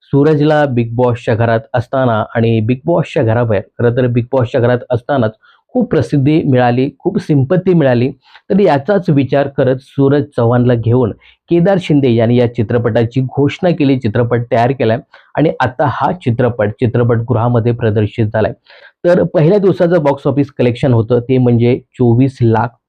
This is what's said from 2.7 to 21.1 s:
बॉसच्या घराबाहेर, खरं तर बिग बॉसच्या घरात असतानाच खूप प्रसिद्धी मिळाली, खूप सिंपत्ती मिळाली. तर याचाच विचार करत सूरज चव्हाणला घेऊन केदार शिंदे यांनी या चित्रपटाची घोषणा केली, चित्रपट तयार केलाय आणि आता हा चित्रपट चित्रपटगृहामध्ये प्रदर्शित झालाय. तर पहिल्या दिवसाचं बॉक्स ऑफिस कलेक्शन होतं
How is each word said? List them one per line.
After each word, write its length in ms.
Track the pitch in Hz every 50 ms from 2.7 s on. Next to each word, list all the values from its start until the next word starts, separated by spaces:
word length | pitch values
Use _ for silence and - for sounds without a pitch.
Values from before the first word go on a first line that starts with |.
| 127 131 _
बॉसच्या 380 | 160 170 170 160 - - 160 135
घराबाहेर, 400 | 110 110 120 123 113 107 95 - _ _ -
खरं 160 | 120 120 117 127
तर 100 | 127 123
बिग 180 | 120 123 117 120
बॉसच्या 300 | - 135 123 117 - 139
घरात 180 | 117 120 123 120 - _
असतानाच 440 | 127 110 _ - 147 135 120 110 - _ _ _ _ _ _ _ _
खूप 140 | 254 233 -
प्रसिद्धी 520 | - 160 131 - - 147 131 143 151 156 -
मिळाली, 460 | 151 131 127 123 120 120 123 131 143 - _
खूप 180 | _ - - 233
सिंपत्ती 520 | - - 156 139 131 135 185 180 180 196 185
मिळाली. 360 | 170 147 131 123 120 120 135 139 _ _ _ _ - _ _
तर 100 | 202 190
याचाच 500 | 208 175 147 139 139 - 208 196 180 -
विचार 380 | 151 139 185 - - 139 143 139
करत 300 | - - 143 123 135 131
सूरज 440 | - _ - - 139 135 143 147 139 147 _
चव्हाणला 380 | - 120 117 120 120 123 123 123
घेऊन 360 | 117 107 113 117 127 127 104 92 - _ - _ _ _ _
केदार 260 | 170 175 170 - 294 -
शिंदे 300 | 185 - 165 143 135 131
यांनी 260 | 117 113 117 117 120 123
या 80 | 120 117 117
चित्रपटाची 680 | - 117 101 - 120 107 120 107 120 120 117 - 131
घोषणा 480 | 131 127 - - 139 143 - - - 180
केली, 280 | 165 - 151 139 139 127
चित्रपट 440 | - 113 101 113 120 117 123 117 117 -
तयार 200 | 135 117 117 127
केलाय 280 | 143 131 127 110 110 135 - _ - - - _ _
आणि 160 | - 143 165 - -
आता 280 | 131 123 123 - 160 139
हा 200 | 113 - 135 143 175 180
चित्रपट 480 | - 135 117 117 123 120 113 - 107 107 110 _
चित्रपटगृहामध्ये 920 | 131 113 - 120 120 120 120 113 113 113 120 110 113 123 120 120 110 120
प्रदर्शित 540 | 117 120 120 113 104 110 107 104 - - 117
झालाय. 280 | 107 113 113 110 - 139 _ _ _ - - - - _ _ _
तर 180 | 170 175 190 175
पहिल्या 340 | 170 - 180 151 160 202 208
दिवसाचं 460 | 185 196 147 - 185 175 170 180 147
बॉक्स 240 | 143 135 - - 151
ऑफिस 240 | 139 139 139 135 _ -
कलेक्शन 360 | 123 123 120 - - 143 123
होतं 260 | 113 113 113